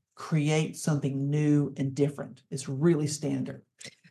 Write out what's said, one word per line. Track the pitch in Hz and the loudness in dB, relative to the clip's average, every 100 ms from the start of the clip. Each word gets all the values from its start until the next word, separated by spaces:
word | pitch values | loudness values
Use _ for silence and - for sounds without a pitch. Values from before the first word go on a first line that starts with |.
| _ - | _ -18
create | - 160 147 156 156 - | -2 0 2 2 0 -2
something | 170 147 139 135 139 | -2 0 0 -2 0
new | 151 151 147 139 - | 2 4 4 2 -2
and | 139 | -4
different. | 135 143 147 - - _ | 0 0 0 -12 -14 _
It's | 131 - | -10 -6
really | 135 170 151 151 | 2 4 4 0
standard. | - 143 135 - - _ _ - - _ | -2 -4 -2 -4 -8 _ _ -20 -20 _